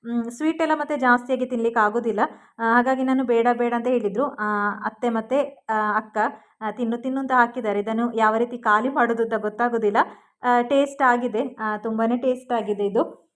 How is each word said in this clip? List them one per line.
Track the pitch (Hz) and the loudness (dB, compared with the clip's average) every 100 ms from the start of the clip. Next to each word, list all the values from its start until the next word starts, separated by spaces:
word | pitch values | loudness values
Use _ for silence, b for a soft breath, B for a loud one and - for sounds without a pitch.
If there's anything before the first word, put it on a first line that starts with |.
| 233 | -4
ಮ್, | 240 233 | -4 -4
ಸ್ವೀಟ್ | 233 311 320 | -2 -2 0
ಎಲ್ಲ | 320 | 0
ಮತ್ತೆ | 311 294 294 | 0 -2 0
ಜಾಸ್ತಿಯಾಗಿ | 247 240 247 254 254 | 4 2 2 -2 -2
ತಿನ್ಲಿಕ್ಕೆ | 240 226 233 | -2 0 2
ಆಗೋದಿಲ್ಲ. | 214 226 226 202 269 B B - | 2 0 -2 0 -2 B B -4
ಆ, | 226 | 2
ಹಾಗಾಗಿ | 240 247 262 | 4 4 0
ನಾನು | 262 262 | 2 0
ಬೇಡ | 247 233 233 | 2 2 2
ಬೇಡ | 240 240 | 2 0
ಅಂತ | 233 247 | 0 0
ಹೇಳಿದ್ರು. | 247 208 196 | 0 0 -2
ಆ, | 285 - 208 208 208 208 | -4 -2 -4 0 -2 -2
ಅತ್ತೆ | 220 - 240 | -8 -4 -2
ಮತ್ತೆ, | 226 220 269 277 - - | -2 0 -2 -2 -8 -4
ಆ, | 214 214 208 | -2 0 -2
ಅಕ್ಕ, | 214 214 233 208 B B | -2 -2 -2 -2 B B
ಆ, | 220 | -8
ತಿನ್ನು | 214 233 240 | -4 -4 -2
ತಿನ್ನು | 262 269 | -4 -4
ಅಂತ | 269 | 0
ಹಾಕಿದ್ದಾರೆ. | 254 240 247 220 202 | 2 2 0 -2 -2
ಇದನ್ನು | 208 226 240 | -2 -2 -2
ಯಾವ | 226 220 | 2 2
ರೀತಿ | 220 240 240 | 2 -2 -2
ಖಾಲಿ | 226 214 247 | 2 2 2
ಮಾಡೋದು | 285 233 233 | 2 2 2
ಅಂತ | 226 | 0
ಗೊತ್ತಾಗೋದಿಲ್ಲ. | 220 208 208 240 233 208 214 - B B B | -2 -4 -2 -2 2 2 2 0 B B B
ಆ, | 247 247 | 2 2
ಟೇಸ್ಟ್ | 240 277 277 277 | 4 2 2 2
ಆಗಿದೆ, | 262 240 247 208 262 - | 2 2 0 -4 -6 -6
ಆ, | 214 214 | -6 -4
ತುಂಬಾನೇ | 226 220 226 247 | -4 -2 0 0
ಟೇಸ್ಟ್ | 262 254 - | 0 -4 -4
ಆಗಿದೆ | 233 208 202 | -4 -2 -2
ಇದು. | 202 208 320 - _ | 0 0 -2 -6 _